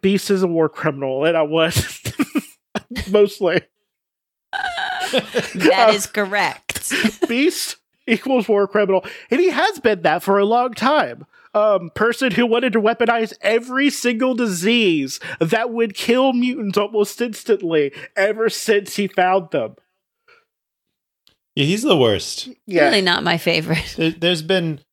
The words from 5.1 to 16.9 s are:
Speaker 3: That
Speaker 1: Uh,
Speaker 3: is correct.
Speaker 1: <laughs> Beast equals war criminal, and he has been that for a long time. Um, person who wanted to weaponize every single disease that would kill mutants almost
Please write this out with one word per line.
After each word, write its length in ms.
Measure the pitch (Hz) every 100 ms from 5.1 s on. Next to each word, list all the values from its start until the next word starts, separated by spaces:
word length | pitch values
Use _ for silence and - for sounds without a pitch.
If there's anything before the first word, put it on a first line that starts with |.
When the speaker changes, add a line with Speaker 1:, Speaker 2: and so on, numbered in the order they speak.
Speaker 3:
That 800 | 262 - 247 - 196 190 269 226
Speaker 1:
Uh, 20 |
Speaker 3:
is 140 | 208 196
correct. 840 | - 202 202 170 - _ - - 269 220
Speaker 1:
<laughs> 180 | - 349
Beast 480 | 233 302 349 - - _ _ -
equals 420 | 226 - 262 208
war 180 | 202 196
criminal, 380 | 208 202 190 - - -
and 80 | 254
he 120 | 359
has 280 | 285 370 370
been 220 | 233 208
that 200 | 165 160
for 160 | - 202
a 80 | 202
long 260 | 233 254
time. 540 | 220 233 302 160 120 - _ _
Um, 380 | 214 214 196 175
person 380 | - 220 233 262
who 140 | 185 240
wanted 260 | 226 247
to 80 | 226
weaponize 540 | 214 233 233 233 220 -
every 480 | 196 226 247 254 285
single 440 | - 240 233 254
disease 840 | 247 233 180 185 240 214 160 135 - - -
that 300 | 165 220 240
would 240 | 233 233
kill 380 | 196 - 240 269
mutants 460 | 247 247 269 208 190
almost 420 | 208